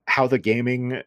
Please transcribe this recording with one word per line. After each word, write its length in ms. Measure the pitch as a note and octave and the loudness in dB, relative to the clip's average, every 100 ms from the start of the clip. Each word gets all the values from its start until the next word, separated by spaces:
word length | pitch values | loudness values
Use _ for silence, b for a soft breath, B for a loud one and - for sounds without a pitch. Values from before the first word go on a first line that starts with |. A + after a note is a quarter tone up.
| - | -2
how 220 | - B2+ | 0 2
the 100 | B2+ | 2
gaming 640 | A2 A2+ A#2+ B2+ B2 B2+ | 2 0 0 -2 -4 -6